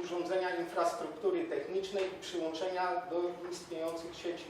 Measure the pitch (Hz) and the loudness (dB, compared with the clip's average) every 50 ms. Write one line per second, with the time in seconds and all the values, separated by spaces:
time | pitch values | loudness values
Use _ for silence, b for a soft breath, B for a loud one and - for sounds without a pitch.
0 | 175 175 180 175 165 - 190 190 180 180 170 170 165 - - 185 170 - - - | -2 -2 0 0 0 2 2 2 2 2 0 0 -2 0 2 4 4 4 2 0
1 | - - - - - 381 180 170 330 - - - - - 185 196 190 - 208 196 | -4 -4 -4 2 2 4 4 4 2 2 0 0 0 0 0 0 0 2 2 2
2 | 190 - - - - - 180 170 165 160 165 165 185 185 185 180 180 180 175 175 | 2 0 0 -6 -8 -4 -2 0 0 0 0 0 0 0 2 2 2 2 2 0
3 | 180 180 165 175 175 175 175 165 175 180 175 - - - 175 160 160 165 165 165 | 0 0 0 2 2 2 0 -2 -6 -6 -6 -6 -6 -6 -4 -2 -2 -2 -2 -2
4 | 165 175 165 - - 175 170 165 - 156 | -4 -6 -8 -6 -4 -4 -4 -4 -6 -8